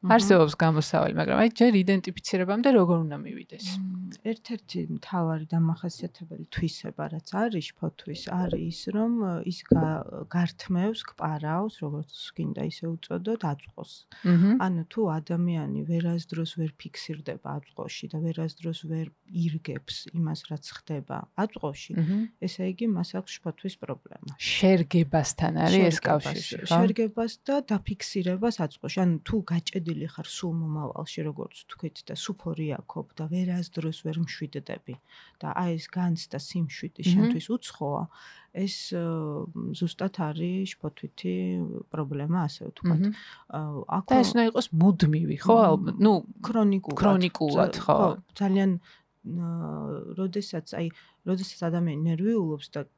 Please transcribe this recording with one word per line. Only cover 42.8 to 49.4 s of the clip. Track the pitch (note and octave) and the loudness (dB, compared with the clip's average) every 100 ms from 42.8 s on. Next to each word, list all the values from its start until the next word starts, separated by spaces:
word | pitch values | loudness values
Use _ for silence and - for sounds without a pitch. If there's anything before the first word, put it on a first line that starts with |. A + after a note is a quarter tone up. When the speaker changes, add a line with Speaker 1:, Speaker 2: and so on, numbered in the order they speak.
| F3+ E3 | 2 2
Speaker 2:
მჰმ. | G3 G#3 - - _ | 2 -2 -12 -20 _
Speaker 1:
ა, | D3 D3+ D3 - | -8 -8 -8 -4
აქ | F3 F#3+ | -4 4
Speaker 2:
და | C4 | 4
ეს | A#3 | 6
უნდა | A#3+ A3+ | 6 4
იყოს | A3+ B3 | 4 0
მუდმივი, | D#3+ F#3 F3+ D#3 D3+ E3 C#3+ | 6 6 8 6 4 0 -2
ხო, | F#3+ A#3 | 6 8
Speaker 1:
მ, | G#3 | 8
Speaker 2:
ალბათ? | D#3 - - | 6 2 4
ნუ, | G#3 G3 - - | 6 6 2 -14
Speaker 1:
ქრონიკულად. | - A3+ G#3 G3 F#3 C#3 | -4 2 4 2 -2 2
Speaker 2:
ქრონიკულად, | G3+ G3 F3+ - D3+ C#3 C#3+ | 4 6 4 0 0 4 2
Speaker 1:
ცა-, | - | 0
Speaker 2:
ხო. | - D3 | 2 4
Speaker 1:
ხო, | G3 D3+ - | 4 2 -8
ძალიან, | - G3+ F#3+ G3 F3 _ _ _ _ | -4 2 4 4 0 _ _ _ _
ა, | - E3+ | -10 -6